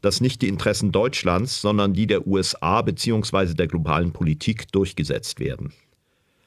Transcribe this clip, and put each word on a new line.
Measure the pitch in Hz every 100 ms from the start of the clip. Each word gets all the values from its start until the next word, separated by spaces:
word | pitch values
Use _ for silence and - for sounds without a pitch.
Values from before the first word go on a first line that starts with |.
dass | 101 -
nicht | 127 -
die | 107
Interessen | 98 - 104 107
Deutschlands, | 90 120 - 85 90 123 -
sondern | 104 107 101
die | 92 104
der | 98 -
U | 98
S | 90 -
A | 80 104
beziehungsweise | 113 85 - 110 107 95 92
der | 82 87
globalen | 85 78 78 87
Politik | - 82 76 - 110 -
durchgesetzt | 95 95 - 73 65 - -
werden. | 67 65 - - _ _ _ _ _ _